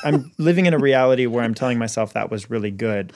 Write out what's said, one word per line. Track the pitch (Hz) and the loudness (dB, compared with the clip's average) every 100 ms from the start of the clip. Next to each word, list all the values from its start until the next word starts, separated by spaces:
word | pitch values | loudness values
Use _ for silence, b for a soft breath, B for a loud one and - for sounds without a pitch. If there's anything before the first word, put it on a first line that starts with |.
I'm | 147 147 131 | -2 -2 -2
<laughs> | - | -2
living | 160 175 180 | 2 4 4
in | |
a | 156 | 4
reality | 139 131 131 127 123 | 4 4 4 2 0
where | 117 | 0
I'm | 117 | -2
telling | 110 127 120 | -2 -2 -2
myself | 113 113 107 | -2 -4 -4
that | 113 107 | -4 -6
was | 107 101 | -8 -6
really | 113 104 | -6 -6
good, | 98 113 104 92 | -4 -4 -4 -6